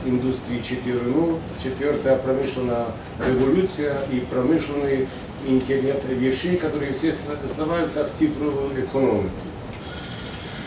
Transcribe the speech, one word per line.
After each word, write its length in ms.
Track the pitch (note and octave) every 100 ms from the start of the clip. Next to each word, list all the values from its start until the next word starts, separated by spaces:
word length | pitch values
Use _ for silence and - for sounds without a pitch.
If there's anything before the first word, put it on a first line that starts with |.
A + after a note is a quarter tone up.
индустрии 560 | C3 B2 B2+ - - A#2+
четыре 380 | A2 B2+ B2 B2
ноль, 360 | A#2+ C#3 E3+ D#3+ - -
четвертая 540 | C3+ B2+ C#3+ C#3+ C3 C3
промышленная 720 | C3 C3 B2+ B2+ B2 A#2 A#2 G#2+ - A2+
революция 760 | B2 B2+ C3 E3+ F#3 - D3 C#3 C3+
и 80 | C3
промышленный 880 | B2 B2 B2+ D#3+ D#3 C#3+ C#3 C3+ C3 - - - C3+
интернет 560 | C3 B2+ C3 C3 C#3 C3
вещей, 480 | B2+ C3 B2+ F3 F3
которые 380 | D#3 D3 C#3+
все 180 | C3 D#3+
сла-, 240 | - D3+ D3 C3+
сливаются 540 | B2+ D#3 E3+ D#3+ D#3 D3
в 100 | -
цифровую 540 | D#3 C#3+ D3 C#3 C#3 C3+
экономику. 460 | - C3+ C3 G#2 F#2 - - - - - - - - - - - - -